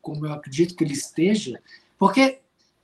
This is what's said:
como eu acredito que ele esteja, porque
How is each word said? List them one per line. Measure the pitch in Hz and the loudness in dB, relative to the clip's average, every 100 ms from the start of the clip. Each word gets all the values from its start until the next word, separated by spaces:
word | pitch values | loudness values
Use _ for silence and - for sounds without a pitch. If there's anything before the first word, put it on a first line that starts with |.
como | - 151 | -12 -10
eu | 151 | -8
acredito | 147 143 135 175 | -10 -6 -2 0
que | - | 0
ele | 151 | -4
esteja, | 135 - - 180 214 131 113 _ - _ - | -4 -8 -2 0 0 -2 -12 _ -20 _ 2
porque | 190 262 269 262 _ _ _ _ | 2 4 2 0 _ _ _ _